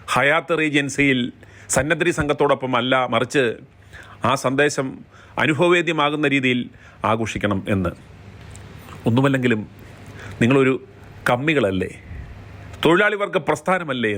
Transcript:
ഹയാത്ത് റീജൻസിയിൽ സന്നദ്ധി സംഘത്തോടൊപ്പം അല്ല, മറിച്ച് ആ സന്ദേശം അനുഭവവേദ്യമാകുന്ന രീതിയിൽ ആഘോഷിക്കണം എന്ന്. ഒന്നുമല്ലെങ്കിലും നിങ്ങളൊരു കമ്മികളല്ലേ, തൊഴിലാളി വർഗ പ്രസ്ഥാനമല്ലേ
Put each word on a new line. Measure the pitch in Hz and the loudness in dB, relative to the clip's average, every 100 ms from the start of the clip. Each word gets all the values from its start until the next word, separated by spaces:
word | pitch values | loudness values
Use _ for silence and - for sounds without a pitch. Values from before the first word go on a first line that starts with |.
| - | -4
ഹയാത്ത് | 123 139 160 - 160 | 0 2 2 0 -2
റീജൻസിയിൽ | 156 143 139 135 143 127 120 - - - - 135 | 0 0 -2 0 2 2 0 -6 -20 -20 -2 -2
സന്നദ്ധി | 143 160 180 160 | 0 0 0 0
സംഘത്തോടൊപ്പം | 147 139 143 131 131 127 | -2 2 2 2 0 -2
അല്ല, | 127 131 123 | 0 0 2
മറിച്ച് | 113 117 151 120 - - - - - - - 113 | 0 0 0 0 -2 -12 -20 -20 -20 -20 -4 -2
ആ | 135 | 0
സന്ദേശം | 127 135 143 139 131 - - - - - | 0 2 2 0 -6 -8 -18 -20 -12 -2
അനുഭവവേദ്യമാകുന്ന | 131 147 175 175 165 156 147 151 147 139 | 0 2 4 4 2 0 0 2 0 2
രീതിയിൽ | 127 123 - - - - 104 | 2 0 -2 -12 -20 -6 -2
ആഘോഷിക്കണം | 110 107 104 101 98 - | 0 -2 -2 -2 -2 0
എന്ന്. | 98 90 - - - - - - - - - - - 123 | 0 0 -6 -18 -20 -20 -20 -20 -20 -18 -20 -18 -4 0
ഒന്നുമല്ലെങ്കിലും | 117 139 135 123 107 95 - - - - - - - | 4 4 4 2 0 -4 -14 -20 -20 -20 -18 -14 0
നിങ്ങളൊരു | 117 139 131 127 - - - - - | 4 6 4 2 -4 -20 -20 -8 -2
കമ്മികളല്ലേ, | 123 147 143 104 95 90 - - - - - - - - - | 0 2 2 2 0 -4 -8 -16 -14 -14 -16 -18 -18 -18 -2
തൊഴിലാളി | 143 175 208 208 | 2 4 4 0
വർഗ | 202 190 156 | -2 -2 -2
പ്രസ്ഥാനമല്ലേ | 151 - 185 160 127 113 | -2 0 -2 -2 -2 -2